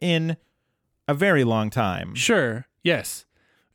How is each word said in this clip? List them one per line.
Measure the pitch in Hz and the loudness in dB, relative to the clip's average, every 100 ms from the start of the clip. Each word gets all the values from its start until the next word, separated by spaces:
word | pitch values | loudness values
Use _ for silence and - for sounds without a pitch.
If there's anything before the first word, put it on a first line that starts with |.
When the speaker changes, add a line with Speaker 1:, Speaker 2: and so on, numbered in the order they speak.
Speaker 1:
in | 180 165 160 160 _ _ _ _ _ _ - | -2 0 -2 -6 _ _ _ _ _ _ -4
a | |
very | 143 196 156 123 | 0 4 4 4
long | 110 107 | 2 0
time. | 123 104 90 87 | 0 -2 -2 -6
Speaker 2:
Sure, | 123 - 214 123 113 - _ | -4 0 2 0 -4 -10 _
yes. | 170 147 - - - _ _ _ _ | -2 -2 -4 -12 -16 _ _ _ _